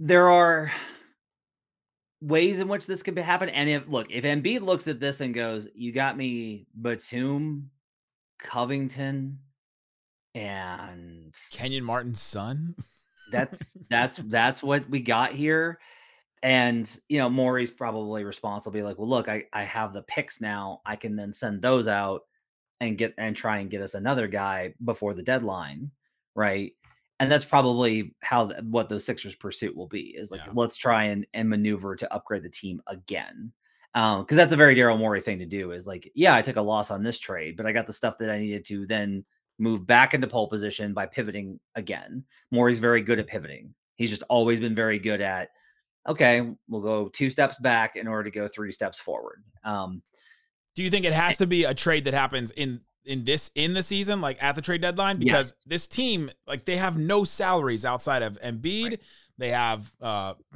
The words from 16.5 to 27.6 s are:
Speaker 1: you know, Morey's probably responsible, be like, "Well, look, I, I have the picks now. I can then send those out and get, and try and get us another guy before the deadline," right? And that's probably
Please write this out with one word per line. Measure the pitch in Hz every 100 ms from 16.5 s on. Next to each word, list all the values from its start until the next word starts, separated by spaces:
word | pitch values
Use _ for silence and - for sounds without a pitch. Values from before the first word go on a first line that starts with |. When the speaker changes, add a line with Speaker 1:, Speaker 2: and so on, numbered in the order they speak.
| 131 120 117 107 - -
Speaker 1:
you | 147
know, | 127
Morey's | 131 127 127 120
probably | - 120 110 107 110
responsible, | 101 98 107 101 107
be | 104
like, | 101 101
"Well, | 113
look, | 127 110
I, | 107 -
I | 107
have | 101 113 110
the | 98
picks | - - 143 -
now. | 110 104 98 - 104
I |
can | 107 113 107
then | 101
send | - 117 101
those | 123 131 110
out | 101 98 95 - _ _ _ _ _
and | 117 104
get, | 110 -
and | 110
try | 107 117 104
and | 98
get | 101
us | 98
another | 98 110 135 107
guy | 101 98 95 90 -
before | 120 110 104
the | 92
deadline," | 120 131 110 92 76 71 143 - _ _ _ -
right? | 104 98 101 - _ _ _ -
And | 135
that's | 147 143
probably | 147